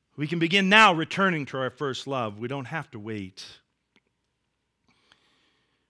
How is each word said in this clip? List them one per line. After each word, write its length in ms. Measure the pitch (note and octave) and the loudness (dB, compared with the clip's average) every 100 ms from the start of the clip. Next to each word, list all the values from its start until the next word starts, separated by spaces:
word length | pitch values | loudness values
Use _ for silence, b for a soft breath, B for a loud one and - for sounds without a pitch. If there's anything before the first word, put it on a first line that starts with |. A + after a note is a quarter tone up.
| _ - | _ -10
We 120 | D3+ | -4
can 100 | E3+ | 0
begin 320 | E3 G3 F#3+ | 2 2 6
now 240 | G#3+ G#3+ | 8 8
returning 540 | D#3+ D#3 - G3 D#3+ C3 | 6 -2 0 0 0 -4
to 100 | C3 | -4
our 140 | B2+ | -4
first 340 | - C#3+ B2 C#3 | -4 -6 -6 -6
love. 320 | C3+ A2 G#2 | -4 -4 -6
We 100 | B2 | -8
don't 180 | C#3 A#2+ | -6 -8
have 260 | D#3 - | -10 -10
to 80 | A2 | -12
wait. 440 | G#2+ G#2+ F#2 - - - _ _ _ _ _ _ _ _ _ _ _ _ _ _ _ _ _ _ _ _ _ _ | -10 -8 -10 -14 -20 -20 _ _ _ _ _ _ _ _ _ _ _ _ _ _ _ _ _ _ _ _ _ _